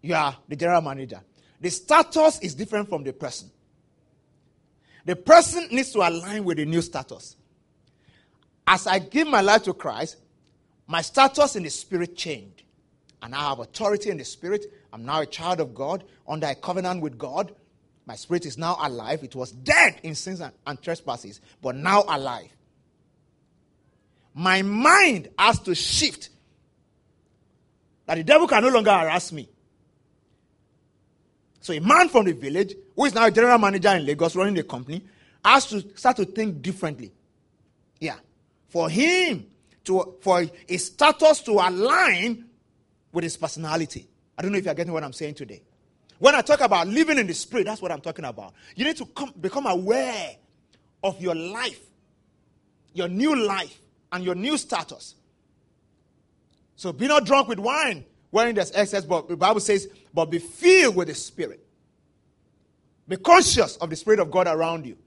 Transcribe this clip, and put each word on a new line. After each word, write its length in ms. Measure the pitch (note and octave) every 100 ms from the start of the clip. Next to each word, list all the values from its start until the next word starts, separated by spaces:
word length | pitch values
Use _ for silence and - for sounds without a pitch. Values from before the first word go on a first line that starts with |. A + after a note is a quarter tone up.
You 140 | D3
are 200 | E3 D3 C3+ _
the 80 | D3
general 240 | E3+ F3
manager. 400 | D3+ C3+ B2+ G2 _ _ _ _
The 80 | F3+
status 720 | F3 - D4+ D#4+ D#4+ D#4 D4+
is 140 | F#3
different 340 | C#3 G#3+ G#3 G#3
from 160 | E3+
the 80 | C3+
person. 380 | C3 C#3 - - _ _ _ _ _ _ _ _ _ _ _ _ _ _ _
The 100 | -
person 540 | F3+ - E4 E4 F4 E4
needs 220 | A#3 C4+
to 60 | G#3+
align 460 | F3 E3+ F3+ G#3
with 120 | F#3+ D#3
the 80 |
new 160 | D3+ E3
status. 560 | E3 C#3 C3 A2+ - _ _ _ _ _ _ _ _ _ _ _ _ _ -
As 200 | F#3 G3
I 120 | F#3+
give 300 | - C4+ D#4
my 140 | B3
life 220 | G3 G#3+
to 100 | G#3
Christ, 420 | - D3+ A2 D#3+ - _ _ _ _ _ _ _
my 140 | E3
status 520 | D#3+ - C4+ C4+ C#4+
in 80 | A3
the 80 | D#3+
Spirit 460 | - - F#3 F3 F3
changed. 460 | E3+ C3+ G2 _ _ _ _ _ _ _
And 120 | A2+
I 160 | C3+ D3
have 80 | C3
authority 500 | A2+ - G#3 G#3 G#3
in 80 | E3+
the 80 |
Spirit. 400 | A#2+ - E3+ G#3 G#3 _ _
I'm 120 | A2
now 160 | A#2 D#3
a 60 | D3
child 340 | - E3 F3+
of 140 | C#3+
God, 280 | A2+ C#3 F#3 - _ -
under 200 | D#3 D3+
a 80 |
covenant 480 | C3+ - F3+ F3+ F3+
with 160 | D#3 A#2+
God. 360 | C#3 D3 G3+ - _ _ _ _ -
My 100 | A2
spirit 300 | - F3 E3+
is 100 | A#2+
now 220 | E3 E3+
alive. 420 | D3+ A#2+ A2 D#3
It 140 | C3+ C3
was 160 | B2
dead 480 | A2+ C3 D#4+ D4 D3+
in 120 | D#3+
sins 260 | D3+ - F#3
and, 120 | D3 _ -
and 140 | C#3+
trespasses, 600 | - E3 - A#2+ G2+ G#2 _ _
but 160 | C3 B2+
now 280 | D#3+ G3+ G3+
alive. 400 | D3+ C3+ A#2 E2+ _ _ _ _ _ _ _ _ _ _ _ _ _ _ _ _ _ _
My 280 | C3+ F#3 F#3+
mind 680 | G3 G#3 C#4+ F#4 F#4 G#3 C3+ -
has 220 | G3+ G#3+
to 140 | -
shift, 560 | E3+ - - D4+ - - _ _ _ _ _ _ _ _ _ _ _ _ _ _ _ _ _ -
that 80 |
the 100 | E3
devil 220 | D#3+ D4+ E4+
can 160 | A3+
no 80 | A#3+
longer 220 | B3 G#3+
harass 380 | G3 D#3+ E3+ -
me. 200 | D#3 B2 _ _ _ _ _ _ _ _ _ _ _ _ _ _ _ _ _ _ _ _ _
So 140 | -
a 60 | D#3
man 280 | F3 D#4 F4
from 160 | B3
the 80 | F#3+
village, 420 | D3 C3+ D#3 G3 - - -
who 80 |
is 100 | F#3
now 120 | G#3 A3+
a 40 |
general 280 | G3+ A#3+ A#3+
manager 320 | G3+ G3 F#3+
in 160 | F#3+ C#3+
Lagos 280 | D3+ E3
running 200 | F3 G3
the 80 | F#3
company, 420 | D3 B2+ B2+ E3 - _ _ _
has 220 | G3 C4+ -
to 180 | G#3+ -
start 220 | - B3+ B3+
to 80 |
think 380 | F#3 G#3+ G#3+ D#3
differently. 500 | C3+ - E3 B2+ G#2+ _ _ _ _ _ _ _ _ _
Yeah. 160 | D#3 A#2 _ _ _ _ _
For 200 | E3+ D#3+
him 600 | E3 D#4 F4+ F4 G3 - _ _ _ -
to, 280 | F#3 E3+ -
for 240 | F#3+ F3+ E3+ - -
his 180 | F3+
status 560 | - - D4 D4+ D#4 D4+
to 120 | -
align 920 | G3+ F#3 F3+ A3+ E4 F4 F3+ G#3+ A3+ - _ _ _ _ _ _
with 140 | E3
his 140 | E3 -
personality. 680 | D#3+ - D#3+ E3 D#3+ - - _ _ -
I 60 |
don't 100 | F#3
know 60 | G3+
if 80 | F#3
you're 80 |
getting 180 | D3 E3+
what 100 | E3
I'm 120 | D3
saying 200 | - D3+
today. 280 | D3 B2 G2+ _ _ _ _ _ _
When 160 | C#4
I 80 | C#4+
talk 180 | A3+ D4
about 260 | B3+ F#3+ E3+
living 300 | A#3 D#4+ D4
in 100 | G3+
the 60 |
Spirit, 320 | E3 - A#3
that's 160 | G3 A3
what 100 | F#3
I'm 120 | D3+
talking 240 | E3 D#3+ D3
about. 260 | A2 G2 _ - -
You 80 |
need 140 | C4+ D#4+
to 80 | C4
come, 260 | - C4+ F#3
become 240 | F3+ C#4
aware 720 | B3 F3+ F#3 B3 C4 A3+ D#3 - _ _ _ _ _ _
of 160 | G3 F#3+
your 120 | F3+
life, 460 | E3 E3 G#3+ B3 D#3 - _ _ _ _ _ _ _ _ _ _
your 160 | E3+ F3
new 260 | F#3 C#4+
life, 460 | C#4+ G#3 G3 D#3+ - _ _ _
and 100 | F3+
your 120 | F3+
new 240 | F3+ A#3 D4+
status. 560 | - G3+ E3 - - _ _ _ _ _ _ _ _ _ _ _ _ _ _ _ _ _
So 160 | F#3
be 160 | C#3 B3+
not 160 | D4
drunk 240 | A3+ C#4 C4+
with 100 | G#3
wine, 460 | G#3 D4 D4 F3 - _ _
wherein 240 | G3+ A#3
there's 180 | G#3+ F3
excess, 340 | F#3+ G3+ G3 D#3
but 200 | E3+ -
the 120 | E3+
Bible 220 | F3+ G#3+
says, 280 | - G3+ G3 - _
"But 140 | D#3+ D#3
be 120 | E3+
filled 580 | E3+ - F4 F#4+ C#4+ F3+
with 120 | F3
the 60 |
Spirit." 500 | C#3+ - - C#3 - _ _ _ _ _ _ _ _ _ _ _ _ _ _ -
Be 80 | F#3
conscious 600 | F#3+ F4 - B3+ F3+ -
of 120 | E3
the 80 | D#3+
Spirit 240 | - G#3+
of 100 | E3
God 180 | F3+ F3
around 360 | D#3 E3 E3
you. 140 | C3 G2